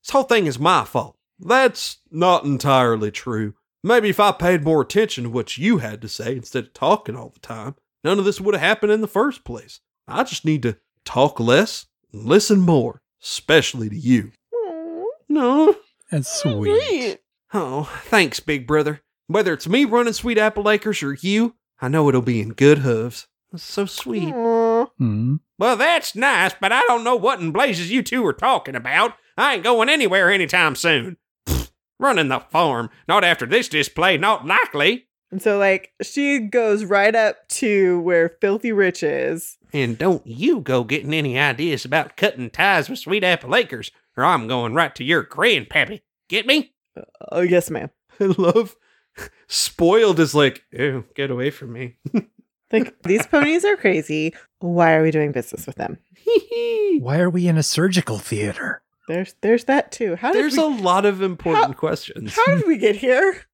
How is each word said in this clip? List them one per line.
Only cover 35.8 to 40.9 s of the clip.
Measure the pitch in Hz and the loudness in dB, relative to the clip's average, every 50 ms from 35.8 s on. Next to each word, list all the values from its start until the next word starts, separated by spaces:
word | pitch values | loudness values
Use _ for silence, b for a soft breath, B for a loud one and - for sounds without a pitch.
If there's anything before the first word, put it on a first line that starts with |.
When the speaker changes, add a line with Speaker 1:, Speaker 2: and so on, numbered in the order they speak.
| - _ _ _ | -4 _ _ _
Speaker 2:
she | 202 - - 285 285 285 285 269 | -12 -8 -4 -2 0 0 0 -2
goes | 220 202 - 240 233 214 208 208 214 | -2 -2 -2 0 2 2 0 -2 0
right | 180 202 196 202 214 220 | 0 2 2 4 4 4
up | 226 220 208 - - _ _ | 2 0 0 -2 -4 _ _
to | - - 269 220 208 196 190 180 180 175 | -6 -4 0 0 2 2 2 2 2 0
where | 165 180 175 170 165 170 - _ | 0 2 2 2 2 0 0 _
Filthy | - 196 196 220 - 240 | -2 0 0 -2 -2 -2
Rich | 220 202 196 180 180 - | 2 2 2 2 0 -2
is. | 170 147 143 135 131 135 160 175 - - - _ _ _ | -4 -4 -2 -2 -4 -4 -6 -6 -10 -16 -18 _ _ _
Speaker 1:
And | - 143 131 117 113 117 | -4 -4 -2 -2 -4 -2
don't | 156 190 180 - _ | 0 0 0 0 _
you | - 113 123 196 294 339 226 | -12 -10 -4 0 0 0 0
go | 135 - 127 127 120 | -2 -2 -2 -2 0
getting | 107 | -2